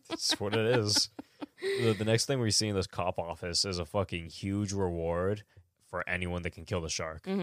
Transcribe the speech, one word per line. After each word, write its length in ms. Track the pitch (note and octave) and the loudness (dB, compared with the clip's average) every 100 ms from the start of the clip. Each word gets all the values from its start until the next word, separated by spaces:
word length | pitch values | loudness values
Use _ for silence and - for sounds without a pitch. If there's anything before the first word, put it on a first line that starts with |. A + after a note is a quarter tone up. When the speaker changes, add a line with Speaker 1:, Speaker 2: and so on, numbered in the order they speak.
Speaker 1:
<laughs> 60 | - | -6
Speaker 2:
That's 320 | E4 - - | -4 0 0
what 140 | G2+ A2+ | 0 2
it 220 | A2+ B2 | 4 4
is. 320 | G#2 G2+ - - - - - - | 4 2 2 -4 -18 -14 -16 -6
The, 340 | F#4+ G4 A2+ G2 | -4 2 2 2
the 60 | G#2+ | 4
next 180 | A2+ - | 2 2
thing 140 | C3+ | 2
we 100 | A2+ | 2
see 180 | - G#2+ | 2 2
in 60 | |
this 120 | G2 F2+ | 0 -2
cop 320 | - F2+ F#2 | 0 0 0
office 480 | E2+ E2 - G2+ G2 | -4 -4 -2 0 0
is 120 | F2 | -2
a 60 | |
fucking 460 | E2+ G#2 F#2+ F2 E2 | -2 0 0 -2 -6
huge 420 | - G2 G2+ G#2 | -6 -2 0 0
reward 680 | G2 F#2 E2+ E2 E2+ F#2+ G#2+ - - - _ - | 0 0 0 0 2 0 0 -6 -20 -20 _ -10
for 180 | F2+ - | -6 -2
anyone 320 | F2+ F2 F2 | -2 -2 -2
that 80 | E2+ | -4
can 120 | - | -6
kill 160 | D#2+ F2+ | -4 -2
the 80 | D#2+ | -2
shark. 360 | - D#2+ E2 | -4 -6 -8
Speaker 1:
Mm-hmm. 160 | F#3+ G3 | -4 -2